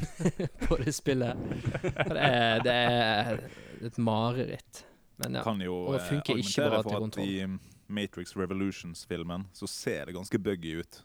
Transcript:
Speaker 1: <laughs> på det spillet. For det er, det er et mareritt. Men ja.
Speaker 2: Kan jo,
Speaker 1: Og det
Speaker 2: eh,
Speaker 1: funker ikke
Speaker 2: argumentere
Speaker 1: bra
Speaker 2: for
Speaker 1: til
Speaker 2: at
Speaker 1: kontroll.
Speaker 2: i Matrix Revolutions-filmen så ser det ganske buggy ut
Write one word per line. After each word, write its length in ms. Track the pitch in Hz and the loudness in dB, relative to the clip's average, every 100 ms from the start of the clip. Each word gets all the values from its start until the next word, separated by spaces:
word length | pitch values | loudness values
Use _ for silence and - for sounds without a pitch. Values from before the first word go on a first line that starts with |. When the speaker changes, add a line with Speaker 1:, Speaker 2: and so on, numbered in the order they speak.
| 151 - 170 | -2 0 0
Speaker 1:
<laughs> 400 | - 175 - - | 0 -4 -2 2
på 100 | 165 | 2
det 160 | 131 139 | 2 0
spillet. 460 | - 131 120 123 - - - - | 2 2 2 -2 -4 -4 -2 -2
For 320 | 185 - 151 | -2 0 0
det 160 | 165 143 | 2 4
er, 320 | 123 117 113 | 6 6 4
det 160 | 123 120 | 4 4
er 640 | 120 120 113 104 117 107 127 - - - | 6 4 4 4 2 -2 -6 -12 -16 -10
et 160 | 117 - | -8 0
mareritt. 880 | 113 110 117 123 117 - - - - - _ - | 2 4 2 0 -2 -6 -12 -20 -20 -20 _ -8
Men 180 | 127 127 | -4 -2
ja. 60 | |
Speaker 2:
Kan 160 | 113 101 | -2 -2
jo, 140 | 92 90 | -2 -2
Speaker 1:
Og 160 | 90 135 | 0 -2
det 60 | - | 0
Speaker 2:
eh, 20 | |
Speaker 1:
funker 300 | 143 147 120 | -2 0 0
ikke 220 | 120 - | 0 2
Speaker 2:
argumentere 80 | 143 | 2
Speaker 1:
bra 80 | - | 2
Speaker 2:
for 120 | 107 | 2
Speaker 1:
til 60 | 104 | 0
Speaker 2:
at 80 | |
Speaker 1:
kontroll. 300 | 110 104 98 | -2 -2 -2
Speaker 2:
i 260 | 95 95 95 - - - | -2 -2 -6 -10 -20 -8
Matrix 480 | 104 101 - 87 98 | -4 -4 -4 -8 -4
Revolutions-filmen 1080 | 90 95 98 - 87 82 - 85 85 87 95 | -2 0 -2 -2 -10 -12 -6 -6 -4 -6 -8
så 140 | - 101 | -10 -10
ser 380 | - - 85 71 | -6 -4 -4 -6
det 80 | |
ganske 240 | 87 98 110 | -8 -2 0
buggy 360 | 95 95 80 80 | 0 -2 -2 -6
ut 220 | 82 - | -8 -12